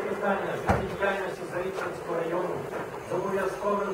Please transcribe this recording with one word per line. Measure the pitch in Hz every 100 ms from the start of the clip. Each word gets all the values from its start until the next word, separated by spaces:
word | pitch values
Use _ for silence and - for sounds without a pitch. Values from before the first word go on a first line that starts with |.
| -
питання | 196 202 196 - -
життєдіяльності | - 185 190 180 196 190 185 - 175
Зарічненського | 180 190 190 180 175 170 170
району | 165 170 180 - - - - - -
з | 180
обов'язковим | 196 196 190 - 202 202 196